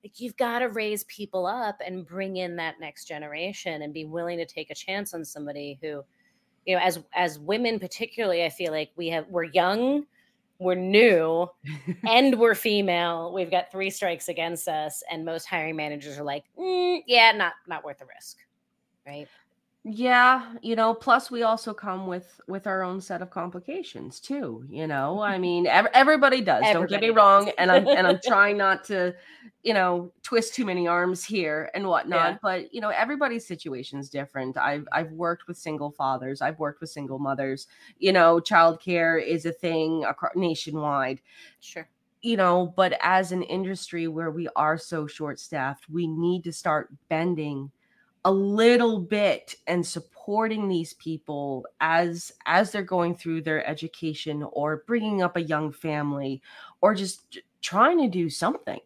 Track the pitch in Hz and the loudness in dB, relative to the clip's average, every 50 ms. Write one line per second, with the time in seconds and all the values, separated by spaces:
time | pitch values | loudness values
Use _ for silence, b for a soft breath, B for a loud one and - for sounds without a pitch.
0 | - 208 _ - 240 240 - - 262 233 233 240 254 240 208 226 214 214 214 202 | -20 -20 _ -12 -12 -12 -4 -2 -2 -2 0 -2 -2 -2 -2 -4 -4 -2 -4 -6
1 | - - - - 208 202 - 190 175 185 220 254 233 208 202 _ - 185 185 185 | -8 -12 -12 -14 -12 -6 -4 -4 -2 -2 -4 -4 -4 -6 -6 _ -10 -10 -10 -12
2 | 170 147 170 190 190 190 190 185 185 175 175 170 165 160 156 - 160 147 - - | -12 -12 -10 -8 -8 -6 -6 -6 -6 -6 -6 -6 -6 -8 -8 -10 -16 -16 -16 -18
3 | - - 160 147 151 147 147 156 175 196 208 - - 185 160 151 147 147 147 160 | -16 -12 -12 -12 -10 -10 -10 -8 -8 -8 -10 -8 -8 -8 -6 -6 -8 -10 -10 -10
4 | 156 151 160 170 170 175 175 170 165 165 - 160 156 - 151 - - 190 190 202 | -12 -8 -8 -8 -6 -6 -6 -8 -8 -10 -10 -14 -12 -12 -14 -14 -10 -8 -8 -8
5 | 202 196 - 165 156 - - 147 147 143 143 147 143 143 139 139 160 156 147 143 | -8 -8 -10 -12 -12 -12 -14 -14 -12 -12 -12 -12 -12 -14 -14 -12 -12 -10 -10 -12
6 | 139 _ _ _ _ _ _ _ _ _ _ _ _ 185 185 180 180 185 170 165 | -14 _ _ _ _ _ _ _ _ _ _ _ _ -2 0 2 2 0 0 -2
7 | - _ - 165 180 165 151 147 147 160 208 226 247 233 226 208 190 175 - - | -12 _ -2 -2 -2 -2 -2 -8 -4 -2 -2 0 0 -2 -2 -4 -6 -10 -8 -10
8 | 233 226 - 226 226 196 175 170 170 160 - - 180 160 156 156 151 _ _ 170 | -10 -10 -6 -4 -2 0 0 0 0 -2 -4 -4 -6 -4 -4 -4 -6 _ _ -8
9 | 170 160 165 165 156 - 185 175 165 160 143 175 170 180 202 226 240 262 285 294 | -6 -4 -4 -4 -6 -4 -4 -4 -4 2 2 2 4 4 2 2 2 0 0 0
10 | 294 _ _ _ _ _ _ _ _ _ _ _ 185 180 180 180 185 190 196 208 | -4 _ _ _ _ _ _ _ _ _ _ _ -2 -2 -2 0 0 4 6 6
11 | 226 233 190 165 160 160 165 165 180 180 - _ - 143 151 143 131 170 180 - | 8 8 6 6 4 2 2 0 0 -2 -6 _ -14 -14 -14 -10 -8 -8 -8 -4
12 | - 220 226 247 269 277 254 220 233 226 202 - - 226 208 208 202 185 175 170 | 0 6 6 6 8 6 6 6 6 4 4 2 0 0 0 2 2 2 2 2
13 | 175 170 170 165 165 175 175 190 180 165 180 180 - - - 190 190 190 190 - | 0 0 -2 -4 -6 -6 -4 -4 -2 0 0 -2 -2 -2 -6 -4 -4 -4 -4 -2
14 | 208 180 170 - - - 160 165 165 170 170 165 - 180 156 156 151 151 - - | -2 -4 -4 -4 -6 -8 -6 -4 -4 -4 -4 -6 -6 -4 -4 -4 -4 -6 -8 -12
15 | - - 170 160 160 165 165 160 - - 190 170 156 160 160 156 151 147 147 147 | -12 -10 -10 -8 -6 -6 -8 -8 -6 -4 -4 -4 -4 -4 -4 -6 -6 -6 -8 -10
16 | 139 147 139 143 147 143 143 151 _ _ _ 262 359 370 370 359 359 359 359 320 | -12 -12 -12 -8 -8 -6 -8 -8 _ _ _ -8 -6 -4 -2 0 0 0 -2 -2
17 | - 233 240 240 226 220 214 208 185 170 - - _ 180 165 151 - 151 139 _ | 0 2 6 8 8 8 6 4 -2 -2 -4 -8 _ -12 -10 -10 -10 -12 -16 _
18 | 135 _ - - - - - _ _ _ _ _ _ _ _ _ _ _ _ _ | -20 _ -20 -20 -20 -20 -20 _ _ _ _ _ _ _ _ _ _ _ _ _
19 | _ 139 143 147 147 _ _ _ _ _ _ _ _ _ _ _ _ 220 214 220 | _ -18 -16 -16 -16 _ _ _ _ _ _ _ _ _ _ _ _ -12 -6 -2
20 | 247 247 247 247 247 254 262 262 240 233 233 233 - 226 226 220 226 226 226 226 | 0 4 6 6 8 6 6 4 0 -10 -16 -10 -4 -4 0 2 2 2 0 0
21 | - 269 240 262 254 - 247 233 233 220 226 226 - 233 208 - - 208 185 190 | 4 4 4 4 4 -4 -4 0 2 2 2 0 -4 -10 -12 -8 -8 -8 -8 -6
22 | 190 185 175 185 180 _ _ _ _ - 190 196 190 208 190 190 185 180 185 190 | -6 -6 -8 -8 -10 _ _ _ _ -10 -10 -8 -6 -4 -4 -2 -4 -4 -6 -8
23 | 185 - 190 170 185 180 - 190 175 180 180 180 180 - 311 381 - - - - | -8 -8 -8 -8 -8 -10 -8 -8 -8 -8 -10 -12 -12 -10 -10 -10 -10 -12 -14 -14
24 | 127 127 - - - - 269 285 233 135 113 113 127 139 101 139 160 156 147 139 | -14 -14 -16 -18 -10 -10 -8 -8 -6 -8 -10 -12 -14 -14 -10 -8 -6 -4 -2 -2
25 | 135 147 180 208 214 202 196 185 180 180 175 175 175 - 139 185 214 - - 254 | -2 -2 -2 -4 -2 -2 -2 -2 -2 0 0 2 2 6 6 6 4 6 6 6
26 | 269 285 311 285 277 269 262 262 214 185 151 107 - 214 202 165 180 - 202 202 | 8 8 6 6 6 4 4 2 2 2 2 4 4 4 4 4 2 0 0 0
27 | 220 226 226 220 208 196 196 202 202 208 - - 180 185 - 269 202 269 285 - | 2 4 6 8 10 10 10 8 6 4 0 2 4 6 6 6 6 6 4 6
28 | - - - 180 - 254 226 196 202 202 208 202 196 190 190 185 - - 208 190 | 6 4 4 2 2 2 6 6 6 4 4 2 4 2 2 2 -2 -4 -2 0
29 | 180 180 180 B B B B B 247 226 B _ _ 226 220 196 185 180 175 175 | 0 -2 -2 B B B B B -20 -20 B _ _ 0 2 2 4 2 2 -2
30 | 175 180 _ _ - - 247 226 226 226 - - 240 196 180 180 175 170 175 175 | -4 -8 _ _ -8 0 0 0 0 0 -4 -4 -4 -2 0 0 2 2 2 2
31 | 180 180 185 180 - - 214 196 170 156 151 156 156 - - 185 202 190 170 151 | 2 0 -2 -4 -6 -4 -4 -2 -2 -2 -2 -4 -6 -6 -6 -4 0 0 0 0
32 | - - 175 165 165 170 190 - - 196 185 180 - - - 240 220 208 - - | 0 0 0 2 2 2 0 -2 -2 -2 -2 -2 -6 -10 -10 -6 -4 -2 0 0
33 | 226 240 294 277 294 262 233 226 - - 180 - - 156 131 123 135 - 139 139 | -2 -2 0 -2 -2 -2 -2 -6 -8 -10 -12 -10 -8 -10 -10 -8 -10 -10 -10 -12
34 | 139 135 - 139 139 - _ 135 131 131 131 - - 135 143 147 143 - - - | -12 -8 -8 -10 -10 -8 _ -8 -8 -6 -4 -2 -2 -2 -2 -4 -6 -4 -4 -4
35 | 165 160 160 160 175 170 175 175 - - 170 - - 165 151 147 143 147 147 - | -4 -4 -8 -4 -4 -4 -4 -6 -8 -16 -16 -12 -10 -10 -8 -6 -8 -10 -6 -4
36 | 139 135 135 127 127 131 143 - - 143 160 160 156 147 147 _ 165 156 - 151 | -2 -2 -2 -2 -4 -8 -6 -4 -4 -4 -4 -4 -6 -6 -6 _ -16 -14 -12 -12
37 | 143 131 135 131 143 135 139 135 139 135 135 139 - b b b b b b _ | -10 -8 -8 -6 -4 -4 -4 -4 -4 -6 -6 -8 -10 b b b b b b _
38 | - 196 190 180 170 165 170 170 170 - 214 170 165 165 165 165 - 185 175 170 | 2 4 6 8 8 8 8 6 2 4 6 6 6 6 4 2 -4 -2 0 2
39 | 165 165 165 160 - 135 165 165 156 170 165 - - 170 165 160 160 160 160 160 | 2 2 2 0 0 -2 -4 -2 -2 -6 -6 -4 -4 -2 0 0 0 0 -2 -2
40 | 139 104 - - - - - 180 190 170 160 - - 160 147 156 151 147 143 139 | -2 -4 -4 -4 -6 -4 -2 0 0 0 -2 -4 -6 -8 -6 -4 -2 0 0 0
41 | 131 131 135 139 B B B B B B B B - - - 170 160 _ _ _ | 0 -2 -4 -8 B B B B B B B B -20 -16 -16 -16 -16 _ _ _
42 | _ _ _ _ - 233 226 196 190 180 175 180 180 170 180 - 190 180 - - | _ _ _ _ -2 -2 2 4 4 6 6 4 2 0 2 2 2 2 2 0
43 | - 175 185 190 190 170 185 185 175 - - 185 190 185 190 180 - - - 170 | 2 4 4 4 2 0 -4 -4 -4 -4 -4 -4 -4 -4 -6 -8 -10 -10 -6 -6
44 | 165 165 156 160 165 165 156 170 170 - - - 151 151 160 160 - - 175 160 | -4 -4 -4 -4 -6 -6 -6 -6 -8 -4 -2 0 2 2 0 -2 -4 -8 -6 -6
45 | 151 147 - - 156 147 135 - - - 165 143 131 135 139 _ - - 151 175 | -6 -8 -8 -8 -8 -8 -8 -10 -12 -10 -6 -4 -4 -4 -6 _ -14 -8 -6 -4
46 | 175 160 160 160 170 175 180 185 170 170 160 - - 175 151 151 147 - 139 _ | -4 -4 -4 -2 0 0 0 -2 -4 -8 -10 -4 -2 0 0 0 -2 -6 -18 _
47 | _ _ 165 160 170 185 175 156 151 147 143 135 139 143 _ _ _ _ _ _ | _ _ -2 -2 0 -2 -2 -2 -4 -6 -6 -8 -10 -12 _ _ _ _ _ _
48 | _ _ _ _ - 190 196 196 196 202 202 214 226 233 247 240 233 226 220 196 | _ _ _ _ 0 2 2 2 2 2 2 6 6 6 6 6 4 2 0 -2
49 | 175 170 214 208 208 190 135 - - - - _ _ - 175 175 170 - - 165 | -2 -2 0 2 2 2 0 -2 -6 -18 -20 _ _ -2 -2 -2 -2 -4 -6 -10
50 | - _ _ - - - 202 214 220 220 220 214 208 196 185 170 165 - - _ | -12 _ _ -16 -8 -2 -2 0 0 0 -2 -2 -2 0 0 -2 -2 -4 -12 _
51 | - 160 160 151 _ - 147 143 143 139 135 127 117 - _ _ 156 160 165 170 | -10 -10 -10 -10 _ -10 -8 -6 -6 -6 -6 -8 -8 -14 _ _ 0 2 4 2
52 | 175 170 170 170 - - - _ - - 165 185 214 - - 208 185 180 185 180 | 2 2 -4 -8 -12 -14 -18 _ -2 2 4 4 4 2 -2 -6 -4 -2 0 0
53 | 170 170 175 - - 165 165 160 151 160 156 151 - - 156 151 165 160 - - | 0 0 -2 -6 -6 -6 -6 -4 -2 -2 -2 -2 -2 -4 -6 -8 -10 -12 -10 -8
54 | 165 160 151 - - 156 147 147 147 - - - 147 151 156 156 - - 240 233 | -8 -8 -6 -6 -8 -6 -6 -6 -8 -6 -4 -4 -2 -2 -4 -4 -4 -2 -2 -2
55 | 214 214 208 190 180 175 - 175 165 151 156 151 156 151 143 - - 160 151 151 | 0 -2 0 0 0 0 0 -4 -2 -2 -2 -2 -2 -4 -6 -6 -6 -4 -2 -2
56 | 147 147 143 143 139 135 135 135 B B B B B B B _ - 208 220 185 | -2 -2 -4 -4 -4 -6 -6 -8 B B B B B B B _ 2 2 4 2
57 | 196 180 - - _ _ - - _ _ _ _ - - 170 196 240 294 359 339 | -4 -6 -8 -12 _ _ -20 -20 _ _ _ _ -10 -4 2 4 4 6 6 4
58 | 285 220 175 185 170 156 - - 165 208 302 - - - - - _ | 2 2 0 0 -2 -2 -2 -2 -2 -2 -2 -4 -8 -10 -10 -10 _